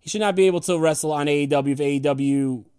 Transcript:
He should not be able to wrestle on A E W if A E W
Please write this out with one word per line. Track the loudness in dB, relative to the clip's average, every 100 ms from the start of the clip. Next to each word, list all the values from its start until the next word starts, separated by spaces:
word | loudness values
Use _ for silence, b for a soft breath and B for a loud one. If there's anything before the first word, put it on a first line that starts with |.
He | -8
should | -4
not | -2 4
be | 2
able | 2
to | -2 0
wrestle | 2 0 -2
on | -2 0
A | 0
E | 2
W | 0 0
if | -2
A | 0
E | 0
W | 0 0 0 0 -2 -6 -10